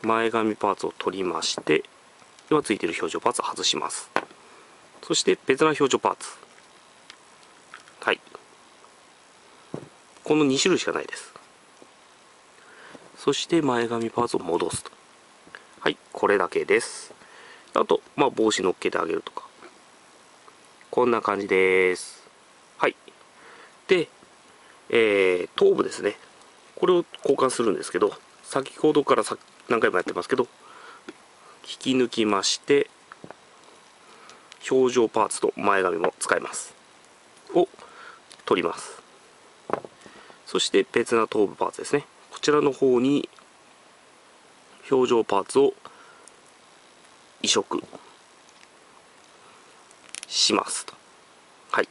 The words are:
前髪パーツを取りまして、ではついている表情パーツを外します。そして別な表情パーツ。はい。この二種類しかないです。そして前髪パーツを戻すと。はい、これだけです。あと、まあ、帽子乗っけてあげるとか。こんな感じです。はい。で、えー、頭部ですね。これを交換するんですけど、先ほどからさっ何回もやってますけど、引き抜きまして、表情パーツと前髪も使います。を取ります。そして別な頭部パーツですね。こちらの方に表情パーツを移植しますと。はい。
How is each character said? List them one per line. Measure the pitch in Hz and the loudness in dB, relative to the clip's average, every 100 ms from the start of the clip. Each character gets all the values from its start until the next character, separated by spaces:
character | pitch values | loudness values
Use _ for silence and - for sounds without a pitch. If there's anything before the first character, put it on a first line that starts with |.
前 | 110 113 113 | 0 0 2
髪 | 113 110 | 0 0
パ | 104 104 | 0 0
ー | 95 | 0
ツ | - | -4
を | - | -6
取 | - 95 | -6 -4
り | |
ま | 90 80 | -4 -4
し | 80 - | -4 -6
て、 | - 156 - _ - _ - - - | 0 0 0 _ -20 _ -20 -20 -2
で | |
は | 151 | -2
つ | 143 | 0
い | 107 | -4
て | 85 | -4
い | |
る | 82 | -4
表 | 85 | -6
情 | 85 | -2
パ | 110 | -2
ー | |
ツ | - | -2
を | - | -6
外 | - | -4
し | - - | -4 -4
ま | - | -6
す。 | - - - - - - - - - - - | -10 -6 -8 -8 -20 -20 -20 -20 -20 -20 -20
そ | - | -4
し | 156 | -2
て | - 185 - | 0 -2 0
別 | 131 | 2
な | 156 | 2
表 | 147 139 | 2 2
情 | 123 | 2
パ | 104 | 0
ー | 92 | -2
ツ。 | - - - - - - - - - - - - - - - - - - | -10 -18 -20 -20 -20 -20 -20 -20 -20 -20 -20 -20 -20 -20 -20 -20 -20 -8
は | - | -4
い。 | - - - - - - - - - - - - - - - - - - - - - | -4 -6 -20 -20 -20 -20 -20 -20 -20 -20 -20 -20 -20 -20 -20 -16 -14 -14 -20 -20 -18
こ | - 151 | -2 2
の | |
二 | 147 135 | 2 2
種 | - | 2
類 | 160 | 0
し | |
か | - | 0
な | 80 | -6
い | - | -8
で | |
す。 | - - - - - - - - - - - - - - - - - - - - - | -12 -16 -20 -20 -20 -20 -20 -20 -20 -20 -20 -20 -20 -20 -20 -20 -20 -20 -20 -20 -6
そ | - | -4
し | 139 - | -2 0
て | 170 | 0
前 | 147 120 117 | 2 0 -2
髪 | 117 113 | -2 -4
パ | - | -2
ー | 117 | -2
ツ | - | -2
を | |
戻 | 85 87 85 | -2 -2 -2
す | - | -6
と。 | - - - - - - - - - - | -10 -20 -20 -20 -20 -20 -20 -20 -20 -4
は | - | -4
い、 | - - | -4 -12
こ | - 101 | -2 2
れ | 101 | 2
だ | 87 | 2
け | 82 | -2
で | 76 107 | 2 0
す。 | - - - - - - - - - | 0 -12 -18 -20 -20 -20 -20 -20 -4
あ | - | -2
と、 | - - - - | 2 0 -2 -2
ま | 139 | 0
あ、 | |
帽 | - 110 | 2 0
子 | 104 | 2
乗 | 92 | -2
っ | 85 | 0
け | - | -4
て | 87 | -2
あ | 85 | -2
げ | |
る | 87 | -4
と | - | -6
か。 | - - - - - - - - - - - - - - - - | -16 -18 -20 -20 -20 -20 -20 -20 -20 -20 -20 -20 -20 -20 -20 -6
こ | - | 0
ん | 120 | 2
な | 113 | 2
感 | 107 101 | 0 -2
じ | 98 | 2
で | 95 95 92 92 90 | 4 4 4 2 0
す。 | - - - - - - - - | -8 -18 -20 -20 -20 -20 -20 -4
は | 143 | -4
い。 | - - - - - - - - - - | -4 -20 -20 -20 -20 -20 -20 -20 -20 0
で、 | 185 156 - - - - - - - - | 0 0 -10 -20 -20 -20 -20 -20 -20 -2
え | 117 113 101 92 90 90 | 2 4 4 4 2 -2
ー、 | - | 2
頭 | 196 | 4
部 | 160 | 4
で | 92 | 0
す | - | -2
ね。 | 95 - - - - - - - | -4 -6 -20 -20 -20 -20 -20 -2
こ | 180 | 2
れ | |
を | 180 165 - | 2 0 -6
交 | - 139 | 0 2
換 | 127 | 2
す | - | 2
る | 117 | -2
ん | |
で | 85 | -2
す | - | -4
け | - | 0
ど、 | 104 - - - | 0 -2 -20 -20
先 | - 139 135 - | -6 -6 -6 0
ほ | 156 | 2
ど | 151 | 2
か | 135 123 | 2 2
ら | |
さ | 107 | 0
っ | - - - - | -8 -12 -20 -2
何 | 113 | 2
回 | 107 | 2
も | 92 | 0
や | |
っ | |
て | 90 | -2
ま | 87 | -6
す | 87 | -4
け | 127 | -2
ど、 | - - - - - - - - - - - - - | -2 -6 -20 -20 -20 -20 -20 -20 -20 -20 -20 -20 -18
引 | - | -8
き | - | -2
抜 | 131 120 | 0 0
き | - 107 | 0 0
ま | 101 | 0
し | 95 - | -2 -4
て、 | - 143 - - - - - - - - - - - - - - - - - - - | 2 2 2 -8 -20 -20 -20 -20 -20 -20 -20 -20 -20 -20 -20 -20 -20 -20 -20 -18 0
表 | 131 127 | 2 4
情 | 123 110 | 4 2
パ | - | 2
ー | 104 | 0
ツ | - | 0
と | - - | -2 0
前 | 101 98 | 0 2
髪 | 92 87 | 2 0
も | - - | -4 -6
使 | - 87 | -2 -2
い | |
ま | - | -2
す。 | - - - - - - - - - - | -12 -14 -20 -20 -20 -20 -20 -20 -20 -2
を | 175 - - - - - - - - | 0 0 -4 -20 -20 -20 -20 -20 -16
取 | - 101 | -2 0
り | 85 | 0
ま | - | -6
す。 | - - - - - - - - - - - - - - - - - | -14 -18 -20 -20 -20 -20 -20 -20 -8 -8 -8 -20 -20 -20 -20 -20 -8
そ | 95 | -4
し | - | 0
て | 98 95 | 0 2
別 | - 113 | -2 0
な | 117 110 | 0 0
頭 | 110 98 | 0 -2
部 | - | 0
パ | 92 | -6
ー | |
ツ | - | -6
で | |
す | - 143 | -4 -4
ね。 | - - - | -4 -20 -20
こ | - | -6
ち | - | 0
ら | 147 | 2
の | 147 | 2
方 | 131 139 123 | 2 2 4
に | 131 143 - - - - - - - - - - - - - - - - - | 2 0 -2 -14 -20 -20 -20 -20 -20 -20 -20 -20 -20 -20 -20 -20 -20 -20 0
表 | 131 123 | 2 4
情 | 120 | 2
パ | 107 101 | 2 -2
ー | 92 | 0
ツ | 131 | 2
を | 139 - - - - - - - - - - - - - - - - - | 2 0 -20 -20 -20 -20 -20 -20 -20 -20 -20 -20 -20 -20 -20 -20 -20 -8
移 | - | -2
植 | - - - - - - - - - - - - - - - - - - - - - - - - - - - - | -2 -2 -8 -8 -20 -20 -20 -20 -20 -20 -20 -20 -20 -20 -20 -20 -20 -20 -20 -20 -20 -20 -20 -20 -20 -20 -18 -8
し | - - | -2 2
ま | 104 - | 2 -2
す | - - | -8 -10
と。 | - - - - - - - - | -18 -20 -20 -20 -20 -20 -20 -4
は | - | -2
い。 | - | -2